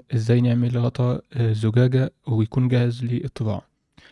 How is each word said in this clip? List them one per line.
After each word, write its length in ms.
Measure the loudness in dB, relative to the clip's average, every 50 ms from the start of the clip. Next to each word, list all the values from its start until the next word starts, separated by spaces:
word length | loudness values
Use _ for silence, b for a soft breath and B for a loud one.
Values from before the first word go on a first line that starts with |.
| -8 -4 -4
إزاي 260 | -4 0 2 2 2
نعمل 360 | 4 2 2 2 0 0 0 0
غطا، 440 | -2 -2 -2 -2 -2 -2 -2 -4 -8 _ -4
آه، 200 | -2 0 0 0
زجاجة 600 | 0 0 2 2 4 2 4 4 2 0 0 _ _ -6 -4
ويكون 400 | 0 0 0 0 0 0 0 2
جاهز 360 | 2 2 2 0 -2 -4 -4
للطباعة. 640 | -4 -4 -4 -6 -6 -8 -6 -4 -4 -4 -6 -8 _ _ _ _ _ _ B B B